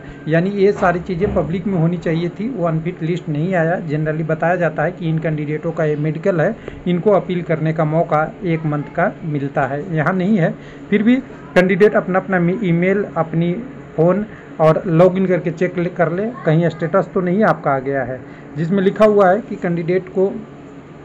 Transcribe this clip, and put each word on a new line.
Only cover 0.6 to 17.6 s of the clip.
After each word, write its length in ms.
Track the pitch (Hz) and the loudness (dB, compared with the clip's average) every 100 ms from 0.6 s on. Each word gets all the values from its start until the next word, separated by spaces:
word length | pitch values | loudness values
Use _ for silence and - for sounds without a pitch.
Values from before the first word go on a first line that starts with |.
| 196 | 2
सारी 280 | 202 185 175 | 4 2 2
चीज़ें 340 | 175 175 208 | -2 -2 0
पब्लिक 320 | 202 151 185 202 | 0 -2 -2 0
में 120 | 185 | 2
होनी 180 | 165 175 | 2 0
चाहिए 320 | 175 165 170 | 0 0 -2
थी, 200 | 175 220 | -4 -6
वो 180 | 226 170 | -2 -2
अनफिट 360 | 160 160 180 | -2 -4 -4
लिस्ट 260 | 160 175 - | -4 -4 -4
नहीं 260 | 147 175 | -2 0
आया। 220 | 185 160 190 | 0 2 0
Generally 480 | 165 151 156 156 156 | -2 -2 -2 -2 -2
बताया 280 | 156 165 180 | 0 0 0
जाता 260 | 160 160 | 0 0
है 100 | 156 | -4
कि 160 | 180 165 | -2 -2
इन 100 | 160 | -2
कैंडिडेटों 540 | 165 151 147 151 165 | -2 -2 -4 -4 -4
का 120 | 160 | -2
ये 120 | 156 151 | -2 0
मेडिकल 440 | 156 156 196 175 | -2 -2 0 2
है, 160 | 170 226 - - 180 | 0 -2 -10 -8 -2
इनको 220 | 180 208 | 0 2
अपील 320 | 190 170 175 | 2 2 -4
करने 300 | 170 160 160 | -2 -2 0
का 120 | 160 | 0
मौका 380 | 151 160 165 151 160 - | 0 0 2 0 0 -4
एक 200 | 180 160 156 | -4 -2 -2
मंथ 280 | 147 139 | -4 -4
का 180 | - 190 - | -2 -2 -2
मिलता 420 | 165 147 139 147 131 | -6 -4 -2 -2 -2
है, 300 | 143 - 160 | -4 -4 -2
यहाँ 160 | 147 | 0
नहीं 260 | 190 180 214 | 0 2 2
है। 160 | 180 - - - - | 0 -2 -12 -16 0
फिर 120 | 208 | 2
भी 140 | 214 262 - - - | 4 2 0 -14 -2
कैंडिडेट 400 | 185 180 185 208 | 2 4 6 4
अपना, 240 | 214 185 185 | 4 0 0
अपना 200 | 185 180 | 0 2
मी-, 200 | 170 190 | 2 2
ईमेल, 400 | 180 170 185 202 196 165 | 0 2 2 2 0 -2
अपनी 360 | 160 160 170 185 - - - - | -2 0 0 -2 -6 -14 -6 2
फ़ोन 300 | 165 190 214 - - - | 2 2 -2 -10 -10 2
और 220 | 160 160 - | 4 4 4
लॉगिन 400 | 160 185 185 185 | 6 6 4 2
करके 240 | 175 175 | 0 0
चेक 280 | 156 180 180 | -2 -2 -2
ले, 120 | 175 | -2
कर 220 | - 156 | 0 0
ले, 180 | 175 220 247 170 | 0 -4 -2 2
कहीं 220 | 156 170 | 4 2
स्टेटस 420 | - 165 196 - | 0 0 0 0
तो 60 | 196 | 0
नहीं 240 | 180 196 | 0 2
आपका 260 | 196 156 | 2 2